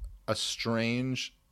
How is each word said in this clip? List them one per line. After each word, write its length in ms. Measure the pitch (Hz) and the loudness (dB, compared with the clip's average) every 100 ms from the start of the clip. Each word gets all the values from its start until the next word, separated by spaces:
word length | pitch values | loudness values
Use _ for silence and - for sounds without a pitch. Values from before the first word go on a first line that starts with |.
| - - - | -12 -8 -2
a 80 | 107 | 0
strange 1000 | - - 113 113 117 120 131 127 - - _ | 0 -2 0 2 2 2 0 -2 -4 -10 _